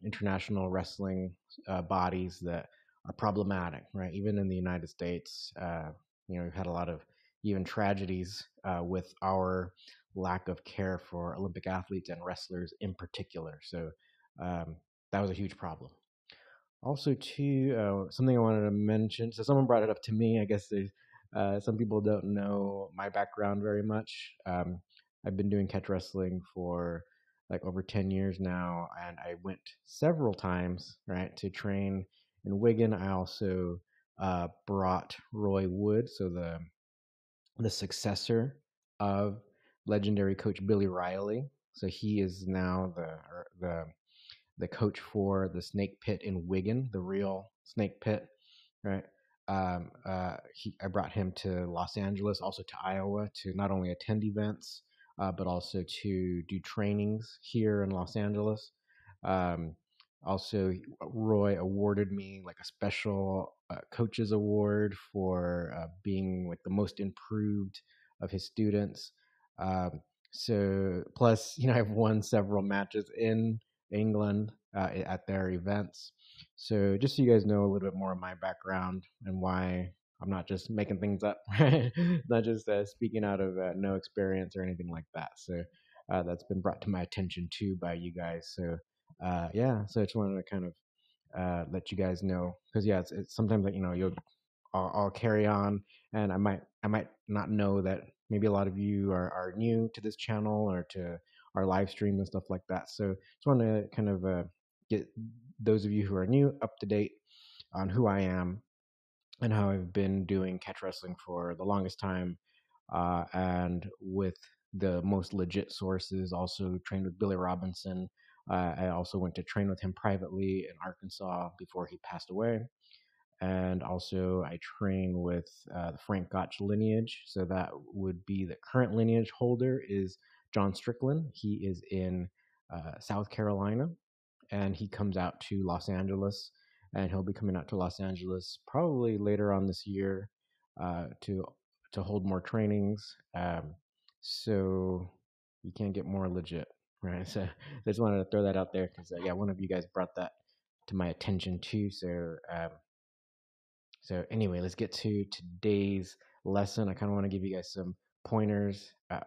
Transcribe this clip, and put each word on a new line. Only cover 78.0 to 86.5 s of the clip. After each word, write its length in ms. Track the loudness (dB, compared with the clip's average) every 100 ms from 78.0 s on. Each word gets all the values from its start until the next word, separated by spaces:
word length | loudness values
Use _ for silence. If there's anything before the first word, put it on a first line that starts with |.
| -2
of 60 | -4
my 160 | -6
background 680 | -4 -4 -4 -2 -2 -2 -4 -8 _
and 160 | -6 -2
why 520 | 0 2 2 0 -4 -10 _ _
I'm 100 | -4
not 180 | -4 -2
just 220 | -6 -2
making 280 | -2 -2 0
things 240 | 0 0
up, 180 | 0 -2 -2
<laughs> 100 | 6
right? 320 | 8 8 4 2 2 2 2
Not 140 | 2
just, 260 | 4 0 2
uh, 160 | 0
speaking 380 | 0 -2 -2 0
out 180 | 2 2
of, 160 | 0 0
uh, 160 | -2 0
no 180 | 0
experience 640 | 0 -2 -2 0 0 -2 -4
or 80 |
anything 260 | -4 -4 -6
like 140 | -8 -8
that. 160 | -10 -10 -12
So, 260 | -8 -6 -6 _ _ -20 -2
uh, 120 | -2
that's 200 | 0 -4
been 160 | -4